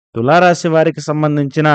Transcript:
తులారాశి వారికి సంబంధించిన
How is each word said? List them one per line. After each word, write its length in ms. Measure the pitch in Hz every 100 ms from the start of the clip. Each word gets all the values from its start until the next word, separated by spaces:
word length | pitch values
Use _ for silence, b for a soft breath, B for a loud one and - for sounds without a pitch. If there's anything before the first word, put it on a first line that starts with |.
| _
తులారాశి 540 | 113 120 165 180 170 175
వారికి 340 | 160 160 151
సంబంధించిన 680 | 147 151 151 147 139 156 151